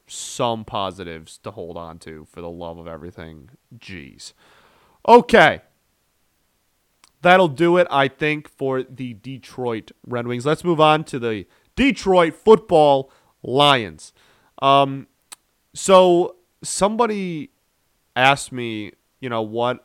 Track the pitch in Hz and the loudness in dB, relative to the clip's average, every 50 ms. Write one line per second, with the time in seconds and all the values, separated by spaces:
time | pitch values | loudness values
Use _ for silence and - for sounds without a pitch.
0 | _ - - - - - - - 131 117 113 110 107 - 120 107 98 95 87 95 | _ -20 -18 -16 -16 -12 -8 -6 -4 -4 -4 -6 -10 -10 -10 -8 -8 -8 -10 -12
1 | 90 85 82 80 80 - - - - 110 101 107 90 82 85 85 85 85 82 85 | -14 -14 -16 -16 -18 -20 -20 -20 -18 -18 -16 -16 -16 -16 -14 -16 -16 -16 -18 -20
2 | - 87 80 78 76 _ - - 85 85 85 85 87 85 85 85 82 85 82 76 | -20 -20 -20 -20 -20 _ -18 -16 -16 -14 -14 -14 -14 -14 -16 -16 -16 -18 -16 -16
3 | 78 87 - - 82 80 80 76 69 - 131 _ _ _ 123 113 - - 95 82 | -16 -18 -18 -18 -18 -20 -20 -20 -20 -20 _ _ _ _ -20 -20 -20 -20 -18 -18
4 | 69 65 50 - - - _ _ _ _ _ _ _ _ _ _ _ _ _ _ | -18 -20 -20 -20 -20 -20 _ _ _ _ _ _ _ _ _ _ _ _ _ _
5 | - - 226 240 233 - - 202 160 127 95 82 _ _ _ _ _ _ _ _ | 4 6 6 6 6 6 4 4 4 4 2 -2 _ _ _ _ _ _ _ _
6 | _ _ _ _ _ _ _ _ _ _ _ _ _ _ _ _ _ _ _ _ | _ _ _ _ _ _ _ _ _ _ _ _ _ _ _ _ _ _ _ _
7 | _ _ _ _ - 175 180 190 185 160 131 127 170 170 175 180 175 - 135 139 | _ _ _ _ 2 4 6 6 4 2 0 0 0 2 2 2 2 0 0 0
8 | 139 135 - - 156 151 151 151 147 - _ - 143 135 131 131 131 131 131 127 | 0 -2 -2 -4 -4 -4 -4 -4 -8 -16 _ -8 -6 -4 -4 -6 -6 -10 -12 -14
9 | 131 123 113 98 - 143 135 120 - - - - 127 120 117 110 - - - _ | -14 -14 -14 -16 -16 -18 -18 -18 -20 -18 -12 -8 -8 -6 -6 -8 -10 -14 -20 _
10 | - 120 120 117 117 120 123 123 117 147 156 - - 175 165 151 156 151 156 156 | -14 -10 -8 -6 -6 -6 -6 -4 -2 -2 -2 -2 -2 -2 0 2 4 2 2 0
11 | 160 - - 131 117 117 110 101 90 _ _ _ _ _ - - 254 277 196 - | -2 -6 -10 -6 -6 -6 -6 -6 -10 _ _ _ _ _ -4 -2 0 0 0 -2
12 | - 196 185 180 170 160 151 - - 214 220 214 - - 175 156 151 143 139 135 | 0 2 2 2 2 0 -2 0 4 4 4 4 4 2 2 4 4 4 4 2
13 | 131 _ _ _ _ _ _ _ - - 123 139 143 143 139 123 107 87 78 78 | -2 _ _ _ _ _ _ _ -8 -2 2 4 4 6 4 2 0 -6 -12 -16
14 | - - _ _ _ _ _ _ _ _ _ - 135 139 139 139 139 135 135 139 | -20 -20 _ _ _ _ _ _ _ _ _ -4 0 2 4 4 2 0 -4 -10
15 | - _ _ _ _ - - _ _ _ _ _ _ _ - - - - 190 190 | -14 _ _ _ _ -20 -20 _ _ _ _ _ _ _ -16 -6 0 4 6 6
16 | 185 180 175 170 180 - - _ _ _ _ _ - - - - 185 208 220 220 | 6 6 4 2 0 -2 -6 _ _ _ _ _ -14 -10 -4 -2 -2 -2 0 0
17 | 240 220 214 202 190 180 165 151 135 - _ _ _ _ _ _ _ _ _ _ | -2 -2 -4 -6 -8 -8 -10 -10 -12 -16 _ _ _ _ _ _ _ _ _ _
18 | _ _ - 123 127 135 147 - - - 131 123 120 113 110 107 104 92 - _ | _ _ -2 2 2 2 2 0 -4 -12 -10 -10 -10 -8 -8 -10 -12 -14 -16 _
19 | _ _ _ _ 131 123 117 113 110 107 110 117 120 123 127 120 | _ _ _ _ -10 -8 -6 -6 -6 -6 -4 -4 -4 -4 -4 -6